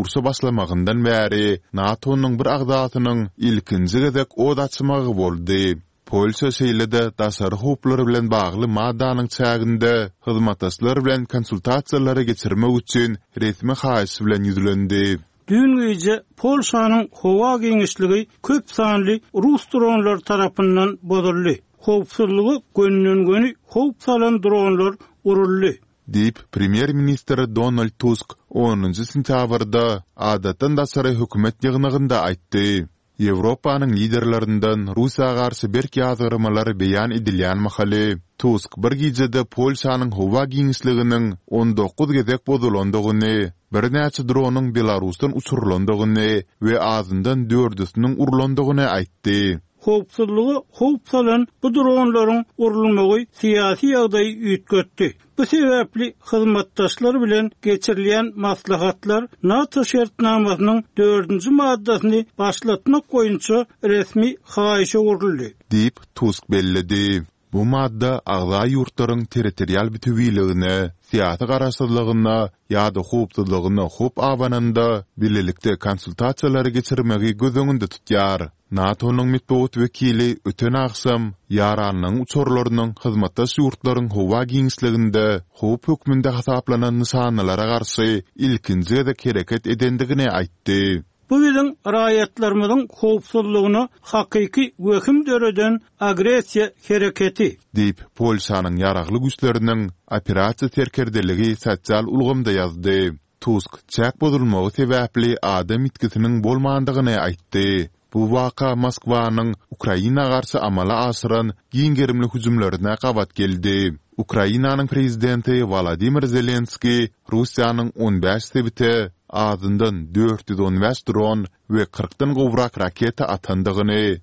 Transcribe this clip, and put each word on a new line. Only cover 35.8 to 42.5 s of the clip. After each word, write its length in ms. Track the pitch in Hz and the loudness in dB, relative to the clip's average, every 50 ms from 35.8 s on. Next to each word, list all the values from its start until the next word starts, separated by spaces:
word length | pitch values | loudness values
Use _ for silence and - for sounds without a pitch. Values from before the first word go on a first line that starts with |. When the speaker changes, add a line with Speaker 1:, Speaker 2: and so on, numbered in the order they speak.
| 135 139 - | -2 -2 -2
Speaker 1:
ýazgyrmalar 720 | 135 127 127 123 113 120 113 117 113 110 107 104 107 110 113 107 95 | -2 0 0 0 -2 -2 -2 0 0 0 0 0 0 0 -2 -2 -2
beýan 300 | 95 95 98 101 110 120 113 117 | 0 0 0 0 0 -2 -2 -4
edilýän 400 | 110 107 95 90 90 90 95 101 104 | -2 -2 -2 0 0 0 0 0 -2
mahaly, 520 | 101 - - 104 101 104 107 107 107 98 87 - _ _ - | -2 -2 -2 -2 0 0 0 0 0 -2 -4 -8 _ _ -4
Tusk 320 | - 123 113 101 - - - - 101 | 0 0 0 0 -2 -8 -8 -4 -2
bir 100 | 120 139 | -2 0
gijede 500 | 139 151 151 123 123 135 123 113 127 120 - - | 0 -2 -2 0 0 -2 0 0 -2 -4 -4 -2
Polşanyň 560 | - 127 135 139 - - 131 127 127 127 123 104 95 | -2 0 0 0 -2 -2 -2 -2 -2 -2 -4 -2 -2
howa 260 | 95 98 104 131 139 | -2 0 0 0 -2
giňişliginiň 800 | 135 131 139 143 139 131 - - 127 123 117 120 120 117 117 117 107 95 - _ - | -2 -2 0 0 0 0 -2 -2 0 0 0 2 0 0 0 0 -2 -4 -6 _ -4
on 260 | - 117 117 117 107 | -2 0 0 2 2
dokuz 360 | 107 104 92 - - 156 143 143 | 0 0 -2 -2 -2 -2 0 0
gezek 340 | 139 110 110 127 127 - | 0 0 0 -2 -4 -2
bozulandygyny, 1080 | - | -2